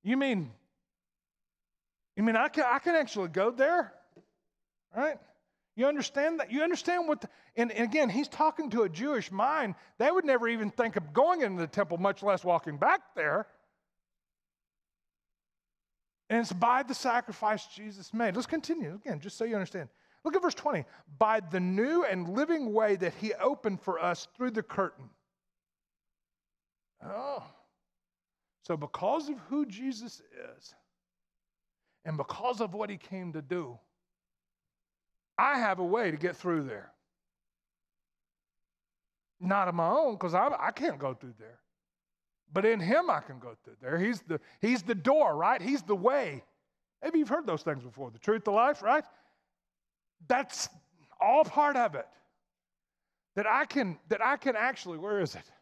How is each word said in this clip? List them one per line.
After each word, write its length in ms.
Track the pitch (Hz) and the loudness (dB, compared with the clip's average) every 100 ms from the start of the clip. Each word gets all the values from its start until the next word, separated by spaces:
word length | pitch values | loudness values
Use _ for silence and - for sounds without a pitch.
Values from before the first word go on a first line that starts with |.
You 120 | 190 262 | 0 0
mean, 360 | 269 208 135 107 _ _ _ _ _ _ _ _ _ _ _ _ _ _ _ - | 2 0 -4 -12 _ _ _ _ _ _ _ _ _ _ _ _ _ _ _ 0
you 60 | |
mean 140 | 220 226 | 2 4
I 120 | 294 | 2
can, 160 | 311 | 2
I 140 | 254 254 | 2 2
can 160 | 349 | 2
actually 340 | 330 269 208 175 | 2 0 -4 -2
go 220 | 170 214 | 0 0
there? 420 | 247 277 349 226 - _ - _ _ _ _ _ _ _ 226 | 2 2 2 0 -10 _ -20 _ _ _ _ _ _ _ -2
Right? 220 | 302 285 _ _ _ _ _ | -2 -2 _ _ _ _ _
You 120 | - 269 | 0 0
understand 520 | 294 269 277 302 330 | 2 -2 0 0 0
that? 140 | 262 | -2
You 100 | 254 | 0
understand 460 | 330 349 - 359 330 | 0 0 0 0 0
what 140 | 302 | -2
the, 60 | - - _ - | -4 -18 _ -2
and, 160 | 233 | -2
and 120 | 208 | 0
again, 240 | 233 311 247 | 0 2 2
he's 200 | 208 285 | 0 -4
talking 420 | - 311 311 294 | 2 2 2 -2
to 120 | 226 | 0
a 60 | 196 | 0
Jewish 440 | 160 269 262 - | 0 -2 -2 -4
mind. 420 | 190 247 311 220 - - _ | -2 0 0 -2 -6 -16 _
They 120 | 254 | 2
would 140 | 370 | 4
never 220 | 311 247 233 | 2 2 2
even 240 | 233 208 | -2 -4
think 260 | - 226 214 | 0 0 -2
of 160 | 151 | 0
going 300 | 151 311 359 | 4 4 4
into 180 | 233 180 | 0 -2
the 60 | 165 | -2
temple, 320 | 196 180 170 | 0 0 2
much 240 | 196 190 | 0 2
less 220 | 202 185 | 0 2
walking 320 | 180 165 165 147 | 2 2 0 0
back 240 | 247 381 - 208 | 2 2 -2 -2
there. 320 | 151 165 220 _ _ _ _ _ _ _ _ _ _ _ _ _ _ _ _ _ _ _ _ _ _ _ _ _ _ _ _ | 0 0 -4 _ _ _ _ _ _ _ _ _ _ _ _ _ _ _ _ _ _ _ _ _ _ _ _ _ _ _ _
And 100 | 226 | -2
it's 120 | 220 | 0
by 300 | 180 233 247 | 0 2 2
the 120 | 233 | 0
sacrifice 720 | 269 262 233 233 196 214 214 - | -4 0 0 -2 -4 -2 -2 -6
Jesus 480 | - 214 196 170 | -16 -16 -16 -10
made. 200 | 220 226 190 | -2 -2 -2
Let's 100 | 247 | -4
continue 480 | 320 311 330 165 | -4 -4 -6 -6
again, 260 | 196 277 151 | -8 -8 -8
just 160 | 185 - | -10 -6
so 80 | |
you 100 | 226 | -4
understand. 340 | 214 185 185 131 _ _ _ | -2 -4 -8 -12 _ _ _
Look 120 | 311 359 | -2 0
at 60 | |
verse 120 | 349 | 0
twenty. 300 | - 294 202 - - - 143 | 0 -2 -2 -4 -16 -20 0
"By 220 | 214 220 | 2 2
the 200 | 175 185 | 0 -2
new 440 | 180 190 247 339 | 0 0 2 2
and 240 | 277 190 170 | 0 -2 -2
living 440 | 208 302 330 247 | -2 0 0 2
way 240 | 214 214 196 | 2 2 2
that 160 | 175 | -2
he 200 | - 214 | -4 -6
opened 460 | - 254 - 220 190 | 0 0 0 -4 -4
for 220 | - 165 | -4 -2
us 260 | 175 170 - _ | -2 -2 -8 _
through 160 | 254 | -4
the 100 | 220 | -4
curtain." 480 | - - 185 - 131 _ _ _ _ _ _ _ _ _ _ _ _ _ _ _ _ _ _ _ | -4 -4 -4 -4 -20 _ _ _ _ _ _ _ _ _ _ _ _ _ _ _ _ _ _ _
Oh. 400 | - 208 277 262 151 _ _ _ _ _ _ _ _ _ _ _ | -12 -10 -8 -10 -12 _ _ _ _ _ _ _ _ _ _ _
So 140 | - 160 | -8 -6
because 520 | 147 - 190 302 294 | -6 -4 -2 -2 -4
of 100 | 262 - | -10 -6
who 180 | 285 269 | -4 -4
Jesus 560 | 196 262 220 233 - - - - - | -6 -8 -8 -14 -18 -20 -20 -18 -20
is, 180 | - _ _ _ _ _ _ _ _ _ _ _ _ _ | -20 _ _ _ _ _ _ _ _ _ _ _ _ _
and 120 | 160 151 | -8 -6
because 440 | 139 - 240 226 | -6 -4 -4 -2
of 120 | 214 | -6
what 160 | 202 208 | -6 -8
he 80 | 196 | -10
came 360 | - 190 175 | -12 -10 -8
to 100 | 156 | -10
do, 340 | 139 180 143 117 _ _ _ _ _ _ _ _ _ _ _ _ _ _ _ - | -6 -6 -6 -14 _ _ _ _ _ _ _ _ _ _ _ _ _ _ _ 0
I 220 | 254 277 | 2 2
have 220 | 220 185 | 0 0
a 40 | |
way 280 | 175 220 202 | 0 0 0
to 40 | 151 | -2
get 200 | 175 165 | -4 -4
through 260 | 180 160 | -2 -2
there. 300 | 135 104 98 _ _ _ _ _ _ _ _ _ _ _ _ _ _ _ _ _ _ _ _ _ _ _ _ _ | -2 -10 -14 _ _ _ _ _ _ _ _ _ _ _ _ _ _ _ _ _ _ _ _ _ _ _ _ _
Not 260 | 185 202 185 | 0 2 2
of 80 | |
my 140 | 175 165 | 2 2
own, 280 | 262 302 208 | 4 2 0
'cause 180 | 175 | 0
I, 140 | 175 254 285 | 2 2 0
I 120 | - | -4
can't 280 | - 302 139 | -2 -4 -2
go 140 | 139 | -6
through 220 | 127 127 110 | -6 -14 -18
there. 200 | 110 120 _ _ _ _ _ _ _ _ _ | -20 -20 _ _ _ _ _ _ _ _ _
But 120 | 160 | 2
in 140 | 214 226 | 2 2
him 320 | 170 285 359 | 2 2 2
I 80 | 151 | -2
can 200 | - 127 | -4 -16
go 160 | 120 110 | -16 -18
through 120 | - 113 | -20 -12
there. 180 | 127 165 | -4 0
He's 220 | 202 226 | 0 -2
the, 180 | - 156 - _ | -4 -6 -6 _
he's 220 | 220 247 | 0 0
the 120 | 180 | 0
door, 400 | 214 151 302 240 | 0 4 6 4
right? 260 | 151 185 254 | 4 2 2
He's 220 | 185 277 | 0 -2
the 140 | 175 202 | 0 2
way. 480 | 214 277 202 131 _ _ _ _ _ _ | 4 2 -2 -6 _ _ _ _ _ _
Maybe 160 | 320 320 | 0 0
you've 120 | 254 | 2
heard 160 | 302 262 | -2 -2
those 160 | 156 | -4
things 200 | 170 135 | -4 -6
before. 280 | 123 123 127 | -10 -12 -14
The 80 | 110 | -6
truth, 260 | - 214 | -2 0
the 60 | 214 | 2
life, 320 | 202 254 294 | 4 4 2
right? 220 | 202 294 - _ _ _ _ _ _ _ _ _ _ _ 156 | 2 2 0 _ _ _ _ _ _ _ _ _ _ _ -2
That's 400 | 254 277 - - - _ _ _ - | 0 0 -8 -10 -12 _ _ _ 0
all 260 | 196 285 | 6 6
part 320 | 311 285 294 269 | 6 4 4 4
of 180 | 226 | 0
it. 120 | 143 - _ _ _ _ _ _ _ _ _ _ _ _ 202 | -2 -10 _ _ _ _ _ _ _ _ _ _ _ _ -4
That 100 | 214 | 2
I 180 | 247 | 2
can, 340 | 302 285 202 156 - | 2 0 -2 -4 -6
that 140 | 202 | 0
I 140 | 233 285 | 0 0
can 180 | 277 | -2
actually, 440 | 220 240 254 180 160 | 0 -2 -4 -10 -10
where 200 | 196 202 | -4 -2
is 160 | 165 | -2
it? 160 | 87 - _ | -4 -18 _